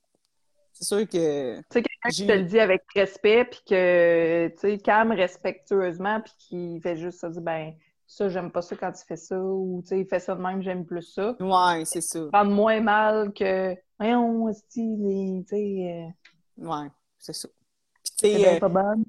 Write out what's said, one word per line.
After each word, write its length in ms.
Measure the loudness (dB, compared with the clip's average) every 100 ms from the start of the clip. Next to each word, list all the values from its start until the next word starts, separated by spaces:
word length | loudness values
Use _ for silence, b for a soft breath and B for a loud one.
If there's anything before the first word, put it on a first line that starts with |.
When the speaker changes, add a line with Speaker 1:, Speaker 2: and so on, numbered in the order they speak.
| _ _ _ _ _ _ _
Speaker 1:
c'est 120 | -14
sûr 220 | -4 -2 -2
que 480 | 0 0 0 -4 -8
Speaker 2:
Tu 60 | -4
sais, 120 | -2
quelqu'un 260 | -2 -4 -6
qui 60 | -2
Speaker 1:
j'ai 100 | 2
Speaker 2:
te 60 |
le 120 | 2
dit 140 | 2 4
avec 220 | 4 2 0
respect, 500 | -2 -2 2 4 4
puis 160 | 2 -4 -2
que, 800 | 2 4 6 6 4 4 2 0
tu 100 | -2
sais, 180 | -2 0
calme, 340 | 2 4 4
respectueusement, 1080 | 2 -2 -4 -8 -8 -2 0 0 -2 -4 -4
puis 100 | -6 _
qui 420 | _ -10 -8 -8
fait 140 | -6 -6
juste 220 | -8 -10
ça, 100 | -12
dit, « 100 | -8
Ben, 300 | -8 -6 -8 -16 b b _
ça, 220 | -6 -4
j'aime 220 | -4 -6
pas 80 | -6
ça 160 | -8 -8
quand 160 | -8
tu 100 | -10 -12
fais 100 | -14
ça », 220 | -8 -6
ou, 400 | -4 -4 -4 -8
tu 60 | -6
sais, « 120 | -4
Il 40 | -2
fait 140 | -4
ça 140 | -4
de 60 | -6
même, 180 | -6 -6
j'aime 220 | -6 -6
plus 180 | -8 -10
ça. » 320 | -10 -6 -6 -4
Speaker 1:
Ouais, 440 | 0 4 4 2 -2
c'est 160 | -6
ça. 180 | -6 -6 0
Speaker 2:
Prendre 200 | 2 4
moins 300 | 4 4 2
mal 520 | 2 2 4 2 0
que, « 420 | -2 0 0 -2 -6 _ -4
Voyons, 500 | 0 2 2 0 -2
esti, 320 | -4 _ -6 -4 -2
les, 460 | -2 -2 -2 -6 -6
tu 80 | -4
sais, 480 | -4 -4 -6 -8 -12
euh, » 20 | -16 _ _ _ -16 -8
Speaker 1:
Ouais, 200 | -8 -8 -16 _ _
c'est 140 | -16
ça. 160 | -14 -14 _ _ _ _ _
Puis, 80 | -10
tu « 40 | 0
Speaker 2:
T'es 140 | 2
Speaker 1:
sais, 60 | 6
Speaker 2:
bien 180 | 6 4
Speaker 1:
euh, 40 |
Speaker 2:
pas 80 | 2
bonne, 360 | 2 0 -2